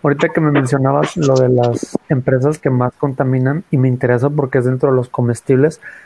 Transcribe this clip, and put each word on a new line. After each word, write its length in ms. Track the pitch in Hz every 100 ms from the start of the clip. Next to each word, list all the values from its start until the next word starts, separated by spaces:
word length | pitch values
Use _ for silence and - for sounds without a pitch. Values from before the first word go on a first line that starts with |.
Ahorita 260 | 151 143 165
que 120 | 170
me 80 | 156
mencionabas 640 | 143 131 139 131 143 147 -
lo 200 | 147 131
de 120 | 127
las 480 | 123 120 117 - - _
empresas 480 | 139 131 131 135 156
que 100 | 143
más 240 | 127 123 -
contaminan, 640 | 143 135 131 131 127 151 -
y 80 | 143
me 100 | 131
interesa 400 | 127 127 123 139
porque 300 | 151 135 139
es 80 | 123
dentro 240 | 127 143
de 60 | 131
los 120 | 123
comestibles, 720 | - 120 117 - 131 147 156 - -